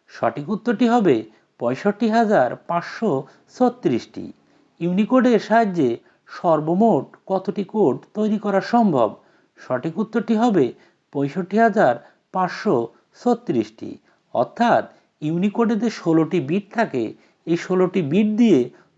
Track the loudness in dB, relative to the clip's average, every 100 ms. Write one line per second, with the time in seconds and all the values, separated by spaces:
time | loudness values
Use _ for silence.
0 | _ -4 -4 -4 -6 -6 -2 0 2 4
1 | 4 2 0 _ _ -6 -4 -2 -2 -2
2 | 0 0 2 2 2 -2 -6 -6 -6 -6
3 | -2 -2 -4 _ _ -2 -2 0 -2 -2
4 | -4 -14 -14 -16 _ _ _ -8 -4 0
5 | 2 4 4 2 2 0 2 0 0 -2
6 | _ _ _ -6 0 0 2 2 4 2
7 | -2 -12 -6 -6 -4 -8 -6 0 2 0
8 | -6 -4 -2 -2 -2 -2 0 2 2 4
9 | 0 -2 _ _ _ _ -8 -6 -6 -6
10 | -4 -4 -2 0 2 2 0 -2 _ _
11 | _ -4 -4 -4 -4 2 2 4 2 0
12 | -6 _ _ -6 -4 -4 -2 -2 -2 _
13 | _ _ -2 -2 -2 -2 -2 -6 -16 -16
14 | _ _ _ -4 -4 0 2 2 0 _
15 | _ -10 -6 -2 -2 0 0 0 -4 -4
16 | 0 2 2 -2 -2 -4 -4 -4 -4 -2
17 | -6 -8 _ _ -4 -4 -2 0 0 0
18 | 0 0 0 2 4 4 2 -6 _